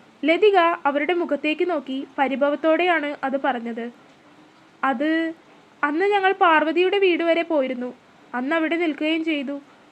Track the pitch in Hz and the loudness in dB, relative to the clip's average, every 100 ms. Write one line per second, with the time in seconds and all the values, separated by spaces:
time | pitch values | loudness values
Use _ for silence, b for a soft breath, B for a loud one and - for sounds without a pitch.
0 | - - 285 349 415 381 339 339 285 277 | -20 -4 0 4 4 6 4 2 -2 0
1 | 302 349 320 285 302 311 359 311 254 262 | 0 -2 -2 -2 -2 -2 -2 -4 -6 -10
2 | - - 269 262 285 294 320 320 359 330 | -8 -2 -2 0 0 2 2 2 2 0
3 | 294 294 269 269 285 240 233 233 233 - | -2 -6 -4 -2 -2 -4 -6 -10 -12 -14
4 | - - _ _ - _ _ _ 262 247 | -20 -20 _ _ -20 _ _ _ -2 0
5 | 302 320 330 320 _ - _ _ - 311 | 0 0 -2 -8 _ -20 _ _ -4 0
6 | 403 403 381 381 359 311 302 320 370 392 | 2 2 2 4 4 4 2 0 0 2
7 | 381 330 339 330 339 311 262 247 247 - | 2 2 0 0 0 -2 -2 -4 -10 -12
8 | _ - - 240 262 330 320 330 339 294 | _ -20 -12 -8 -4 -2 0 -2 -2 -2
9 | 302 330 320 294 269 285 - - - | -2 -2 -2 -4 -6 -10 -14 -20 -20